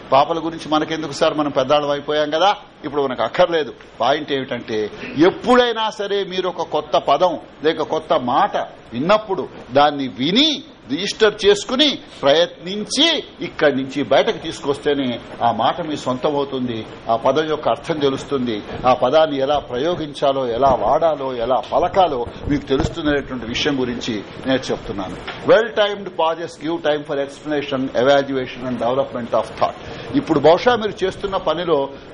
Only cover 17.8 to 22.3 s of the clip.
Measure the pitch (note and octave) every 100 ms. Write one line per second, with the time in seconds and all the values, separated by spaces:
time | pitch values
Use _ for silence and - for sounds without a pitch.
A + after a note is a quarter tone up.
17.8 | - D#3 C#3 C3 - C#3 A#2+ G#2 - -
18.8 | B2+ B2 B2 D#3 D#3 C#3 C3+ D3 - B2
19.8 | D#3+ E3+ D3+ C3+ C#3+ C3+ B2 A2+ C3+ A#2+
20.8 | G#2 D3+ E3 C#3+ C3+ B2+ A#2 G#2+ - C3+
21.8 | F3 G3 F3 B2+ A#2